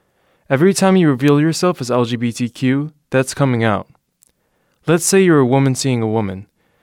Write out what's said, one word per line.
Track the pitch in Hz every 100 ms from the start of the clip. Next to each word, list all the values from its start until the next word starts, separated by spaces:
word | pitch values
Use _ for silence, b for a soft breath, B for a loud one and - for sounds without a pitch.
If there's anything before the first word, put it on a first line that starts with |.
| _ _ _ _ _
Every | 135 185
time | 190 190 185
you | 160
reveal | 123 143 143
yourself | 160 151 180 175
as | 120
L | 123 117
G | 120
B | 120
T | 110 120
Q, | - 131 135 151 - _
that's | 131 131 -
coming | 139 120
out. | 113 95 - _ _ _ _ _ _ _ _ _ -
Let's | 165 -
say | 190
you're | 185 143
a | 123
woman | 135 135 123
seeing | 135 120
a | 110
woman. | 110 101 95 104 _ _ _